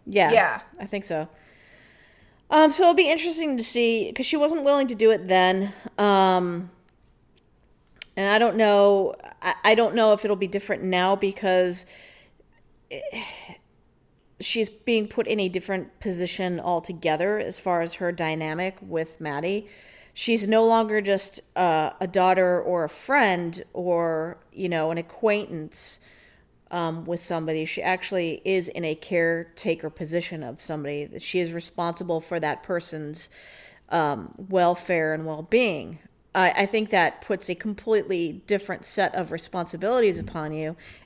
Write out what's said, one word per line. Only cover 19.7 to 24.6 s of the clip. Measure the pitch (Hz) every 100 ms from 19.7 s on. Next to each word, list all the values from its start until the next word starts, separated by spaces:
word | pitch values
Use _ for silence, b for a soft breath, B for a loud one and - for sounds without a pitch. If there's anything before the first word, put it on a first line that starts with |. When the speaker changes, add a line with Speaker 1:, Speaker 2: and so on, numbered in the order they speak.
| B B B B
Speaker 1:
She's | - - 226 202
no | 220
longer | 226 226 214 214
just, | 202 196 - - - -
uh, | 180 160 156 -
a | 190
daughter | 185 185 185 180 180
or | - 175
a | 156
friend | - - 285 214 180 170 175 -
or, | - 180 170 170 160 160 - _
you | -